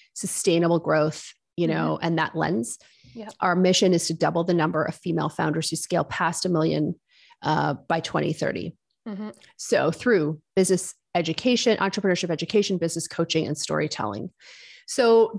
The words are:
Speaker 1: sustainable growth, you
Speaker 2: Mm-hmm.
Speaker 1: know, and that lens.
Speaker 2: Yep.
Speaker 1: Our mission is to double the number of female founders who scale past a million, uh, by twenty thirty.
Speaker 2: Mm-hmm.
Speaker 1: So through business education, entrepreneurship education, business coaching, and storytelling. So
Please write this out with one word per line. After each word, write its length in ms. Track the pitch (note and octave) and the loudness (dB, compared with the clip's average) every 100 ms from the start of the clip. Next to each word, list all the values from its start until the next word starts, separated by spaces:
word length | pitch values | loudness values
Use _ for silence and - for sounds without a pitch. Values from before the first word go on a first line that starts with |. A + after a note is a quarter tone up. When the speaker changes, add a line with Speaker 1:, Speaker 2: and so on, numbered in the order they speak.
| _ | _
Speaker 1:
sustainable 680 | - F#3+ - - E3+ E3+ E3+ | -10 -8 -4 2 4 4 2
growth, 540 | E3 D#3 D3+ D3+ - - _ - | 2 2 2 -2 -12 -20 _ -4
you 100 | E3+ | -2
Speaker 2:
Mm-hmm. 100 | D#3+ | 0
Speaker 1:
know, 220 | D#3+ D#3 | -2 -2
and 160 | E3+ E3 | -2 0
that 180 | D#3 D#3+ | -2 -2
lens. 420 | D#3 G3 A#3+ - - _ - | -2 -2 -4 -10 -20 _ -20
Speaker 2:
Yep. 200 | A#3+ G#3+ - | -18 -16 -2
Speaker 1:
Our 140 | F#3 F3+ | 2 4
mission 380 | F3+ F#3 F#3+ | 4 6 4
is 140 | E3+ - | 4 0
to 60 | |
double 300 | E3 D#3 E3+ | -2 0 0
the 100 | E3+ | 2
number 300 | F3 D#3 D#3 | 2 2 0
of 120 | D#3 - | -2 -4
female 340 | F3 E3 D3+ | -4 -2 -2
founders 400 | - D#3 D3+ D#3 | -2 -2 -2 -2
who 60 | D#3+ | -6
scale 280 | - F3 - | -2 -2 -2
past 400 | - F3 F3 F#3 | -2 -4 -2 -2
a 40 | |
million, 460 | E3 D#3+ D#3 D3+ E3+ _ _ _ _ | 0 2 0 -2 -4 _ _ _ _
uh, 320 | D3+ D#3 D3 D3 - | -2 0 0 -2 -2
by 120 | E3 | -4
twenty 340 | - D#3+ D3+ | -2 -2 -2
thirty. 420 | D#3 - - E3+ - _ _ - | -2 -4 -4 -8 -12 _ _ -12
Speaker 2:
Mm-hmm. 220 | G3 G#3+ - _ - | -10 -12 -14 _ -14
Speaker 1:
So 340 | - A3+ C#3 | -2 0 2
through 500 | D#3+ B3 G#3 D3+ D#3 _ - | 0 2 2 2 -4 _ 0
business 380 | F3+ F#3 - - _ | 2 2 -2 -14 _
education, 640 | F3 E3 D#3+ B3+ A#3+ A#3+ G#3+ | -4 -2 -2 2 2 2 2
entrepreneurship 500 | G3 - F#3+ F3+ E3+ | 0 0 0 0 0
education, 480 | D#3+ E3+ A3 G3+ F#3 | -4 0 0 2 0
business 300 | E3+ E3 - | -2 -4 -6
coaching, 380 | - E3 D#3+ - | -4 -2 0 -2
and 100 | D3+ | -4
storytelling. 720 | - D3+ D3+ - G#2+ G2+ - _ - - - - - | -4 -2 -2 -4 -6 -6 -8 _ -20 -20 -20 -20 -8
So 480 | - A#3 A3+ A3 | 0 6 6 6